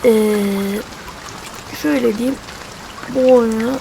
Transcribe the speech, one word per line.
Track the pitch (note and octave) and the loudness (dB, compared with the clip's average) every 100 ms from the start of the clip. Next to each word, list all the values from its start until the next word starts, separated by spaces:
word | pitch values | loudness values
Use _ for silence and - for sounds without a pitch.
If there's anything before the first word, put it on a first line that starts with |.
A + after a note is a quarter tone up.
| B3 | 6
E, | A3 G#3+ G#3 G3+ G3 G3 G3+ - - - - - - - - - - | 4 4 2 0 -2 -2 -4 -8 -14 -16 -16 -16 -14 -14 -14 -14 -4
şöyle | D4+ C#4+ A#3+ G#3+ | 0 2 2 2
diyeyim, | B3 C#4 - - - - - - - | -2 -2 -10 -16 -16 -16 -16 -14 -4
bu | B3+ B3+ | 2 6
oyunu | B3+ A3+ A3 A#3 C4 | 6 6 0 -2 -4